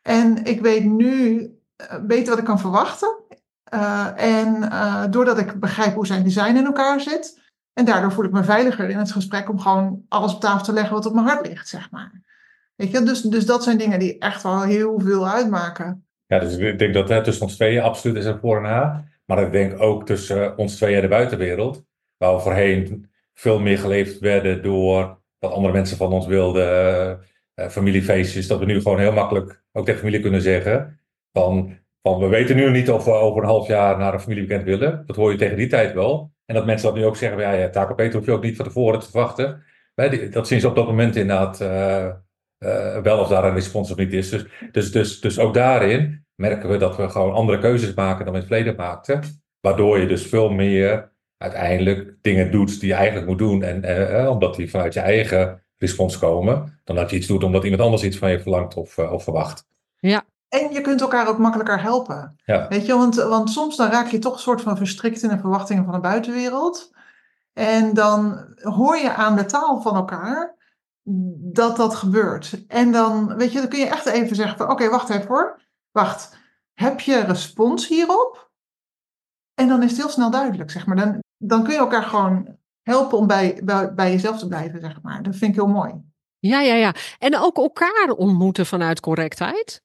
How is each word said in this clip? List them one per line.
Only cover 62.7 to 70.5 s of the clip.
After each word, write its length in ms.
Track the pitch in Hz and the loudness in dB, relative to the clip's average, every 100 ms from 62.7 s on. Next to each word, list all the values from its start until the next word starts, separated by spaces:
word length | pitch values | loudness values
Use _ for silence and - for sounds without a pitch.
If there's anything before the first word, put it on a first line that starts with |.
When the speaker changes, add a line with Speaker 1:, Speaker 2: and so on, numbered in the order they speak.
| 202 208 | -4 0
Speaker 1:
je, 80 | |
want, 220 | 247 247 233 | 2 2 2
want 340 | 220 220 220 | 2 0 0
soms 280 | 302 311 302 | -4 -4 0
dan 120 | 220 | 0
raak 160 | 233 240 | 2 0
je 120 | 220 | -2
toch 140 | 254 | -4
een 60 | 254 | -4
soort 220 | - 233 | -2 -2
van 160 | 220 190 | -2 -4
verstrikt 460 | 196 - 233 226 | -4 -4 -6 -2
in 60 | 226 | -2
de 80 | 190 | -2
verwachtingen 440 | 190 196 196 196 | -2 -2 -2 -2
van 100 | 180 | -2
de 60 | 180 | -2
buitenwereld. 920 | 180 220 233 240 247 262 339 349 - _ _ _ _ _ _ | -2 -2 -4 -6 -4 -2 -4 -6 -16 _ _ _ _ _ _
En 400 | - 220 220 220 | -4 0 2 2
dan 520 | 214 208 208 208 185 - - | 4 4 4 0 -4 -14 -10
hoor 340 | 214 196 277 330 | -4 2 2 2
je 160 | 262 | 0
aan 220 | 220 214 202 | 0 2 2
de 100 | 196 | 0
taal 360 | 285 311 269 | 0 0 0
van 140 | 226 190 | 0 -2
elkaar 600 | 185 175 196 285 349 | -4 -8 -6 -6 -8